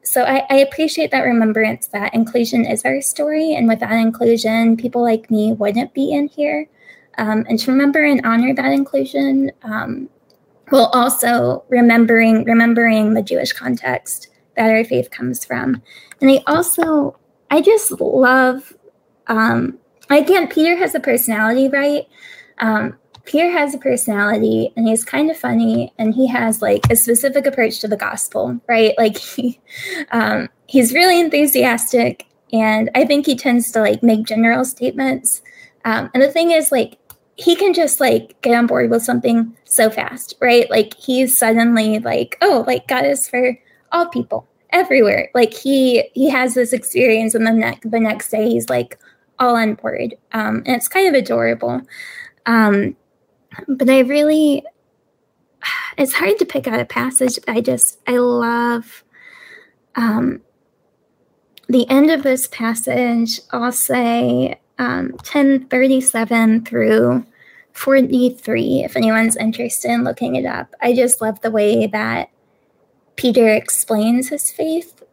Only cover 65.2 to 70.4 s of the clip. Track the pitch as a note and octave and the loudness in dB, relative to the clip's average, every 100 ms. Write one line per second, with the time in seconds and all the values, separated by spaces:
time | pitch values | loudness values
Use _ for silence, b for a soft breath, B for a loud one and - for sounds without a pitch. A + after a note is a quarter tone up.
65.2 | - D4 C#4 C4+ C4 B3+ C4 C4 C4 A#3 | -4 2 2 2 0 0 2 2 0 -2
66.2 | A3+ A#3 A3+ A3+ A3+ A#3 A3 A3 B2 B3+ | 0 2 4 2 0 -2 2 4 2 0
67.2 | - b b b b - C4+ C4+ B3 B3+ | -4 b b b b -8 2 2 2 2
68.2 | B3 B3 - A3+ A3+ C4 - - A3+ A3 | 0 -2 -6 -4 -2 -2 -2 -2 0 2
69.2 | A3+ A3+ A3+ A3+ A#3+ - A#3+ A#3+ B3 - | 0 0 -4 -4 -6 -6 -4 -2 -2 -4
70.2 | A#3 B3+ | -4 -4